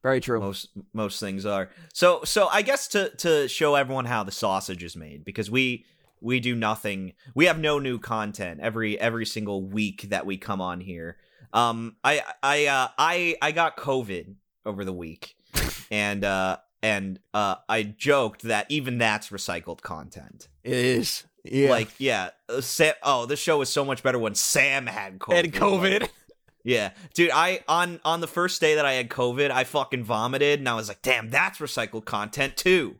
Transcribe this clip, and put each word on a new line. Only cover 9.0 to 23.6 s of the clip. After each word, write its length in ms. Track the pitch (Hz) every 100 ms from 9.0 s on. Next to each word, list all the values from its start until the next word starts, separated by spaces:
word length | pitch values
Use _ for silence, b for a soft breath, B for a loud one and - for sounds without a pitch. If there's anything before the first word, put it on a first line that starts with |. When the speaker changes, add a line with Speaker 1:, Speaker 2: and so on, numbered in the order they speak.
| 113 117 113
Speaker 2:
single 420 | 113 104 98 95
week 360 | 104 104 95
that 220 | 101 98 90
we 120 | 95
come 240 | - 98
on 180 | 92 87
here. 380 | 95 85 82 - b b 117
Um, 460 | 110 120 117 113 -
I, 200 | 131 147 - -
I, 260 | 139 147 147
uh, 200 | 135 127 -
I, 380 | 156 175 170 165
I 100 | 151
got 240 | 156 165 -
covid 600 | 139 131 110 90 87 98 _ _ 107
over 200 | 101 95
the 80 |
week, 420 | 90 82 80 - _ B B
Speaker 1:
<laughs> 280 | - - -
Speaker 2:
and, 320 | 107 104 101
uh, 360 | 101 95 95 90 _ _
and, 360 | 110 101 98 92 _
uh, 220 | 107 101 92 -
I 140 | 113
joked 600 | 104 107 143 143 117 98
that 240 | 113 107 -
even 300 | 151 131 120
that's 300 | 113 104 -
recycled 520 | 101 - 87 82 82
content. 680 | - 78 71 - 69 - - _
Speaker 1:
It 100 | 120
is. 500 | 127 123 123 - - - _
Yeah. 280 | - 131 139
Speaker 2:
Like, 180 | 120 110 -
yeah, 320 | 135 110 92 _ -
uh, 140 | 123
Sa-, 300 | 123 - 156 147
oh, 240 | - 131 120
this 140 | 147
show 180 | -
was 120 | 151